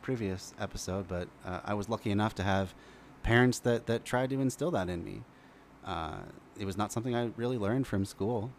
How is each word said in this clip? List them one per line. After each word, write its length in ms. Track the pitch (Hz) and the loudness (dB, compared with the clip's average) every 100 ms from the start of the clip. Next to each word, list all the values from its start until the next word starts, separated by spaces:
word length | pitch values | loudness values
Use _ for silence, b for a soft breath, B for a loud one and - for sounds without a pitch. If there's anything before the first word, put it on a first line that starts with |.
previous 520 | - 123 101 95 - - | -4 -2 -2 -4 -8 -8
episode, 480 | 101 - - 95 92 | -6 -6 -4 -4 -2
but, 200 | 90 90 - | -4 -6 -10
uh, 160 | 92 90 | -8 -6
I 100 | - | -4
was 140 | 104 101 | -4 -2
lucky 220 | 110 110 | -2 0
enough 240 | 101 107 - | 2 2 0
to 60 | |
have 320 | 98 98 95 - b b b b | 2 2 2 -4 b b b b
parents 360 | 107 117 123 117 | 4 8 8 4
that, 260 | 123 117 - | 2 2 2
that 180 | 117 | -2
tried 260 | - 127 131 | 2 0 2
to 100 | 135 | 2
instill 300 | 135 - 160 | 0 0 0
that 160 | 135 90 | 0 0
in 160 | 87 | -4
me. 180 | 98 110 - b b b b b | -6 -10 -12 b b b b b
Uh, 340 | - 85 80 50 50 - - - | -6 -4 -4 -6 -10 -16 -16 -6
it 60 | |
was 120 | 98 95 | -4 -2
not 160 | 104 | -2
something 220 | 120 123 | -2 0
I 160 | 120 120 113 | 0 0 -2
really 220 | 120 127 | -2 0
learned 280 | 98 127 131 | 2 0 2
from 180 | 101 | 0
school 480 | 98 - 98 120 117 | 0 0 0 0 -4